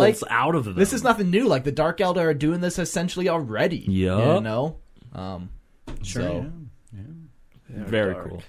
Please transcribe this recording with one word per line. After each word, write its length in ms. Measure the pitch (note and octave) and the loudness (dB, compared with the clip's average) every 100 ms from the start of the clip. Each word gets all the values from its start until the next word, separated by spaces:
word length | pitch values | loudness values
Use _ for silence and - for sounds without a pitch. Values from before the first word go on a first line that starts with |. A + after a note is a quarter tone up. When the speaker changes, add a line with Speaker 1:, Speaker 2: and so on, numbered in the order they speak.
| G#3+ - | 6 4
Speaker 1:
like, 80 | - | 0
Speaker 2:
out 240 | A#2 C#3 E3 | 0 2 0
of 100 | G#2+ | 0
them? 80 | G2 | 2
Speaker 1:
this 160 | G3+ | 2
is 120 | B3+ | 4
nothing 260 | B3 A3 F#3 | 2 2 2
new. 160 | F#3+ B3+ | 2 4
Like, 180 | C#3 C3+ | 2 0
the 60 | |
Dark 280 | C#3+ D#3 F3 | 0 0 2
Eldar 240 | F#3 F3+ | 2 2
are 100 | E3 | 2
doing 260 | D3 D3+ F3 | 2 0 0
this 200 | F3+ F#3 | -2 -2
essentially 500 | E3 F3+ F3 F#3 F3+ | -4 -2 -2 -2 0
already. 560 | E3 C3 G#2+ F#3+ G#2+ - | 0 -2 0 0 0 0
Speaker 2:
Yeah. 480 | F#2+ F#2 F#2+ A#2 F3+ | 2 2 4 4 4
Speaker 1:
You 40 | |
know? 360 | A3 G#3+ D3+ - - - - | 2 -2 -4 -6 -16 -20 -18
Um, 360 | F2+ F#2 F2+ F2+ - - _ - - | -12 -10 -10 -12 -16 -20 _ -14 -10
Speaker 3:
Sure, 220 | F#2+ F#2 | -8 -4
Speaker 1:
so. 100 | F2 E2+ C#3 E3+ C#3 - - | -4 -4 -6 -10 -16 -20 -20
Speaker 3:
yeah, 80 | G#2 | -18
yeah. 40 | A#2 E3 D#3+ - - - - | -16 -18 -20 -20 -20 -20 -16
Speaker 4:
They're 160 | G#2 G2+ | -12 -4
Speaker 2:
Very 280 | A2 G2+ F2+ | 0 0 -2
Speaker 4:
dark. 140 | F2 | -8
Speaker 2:
cool. 140 | F2+ | -12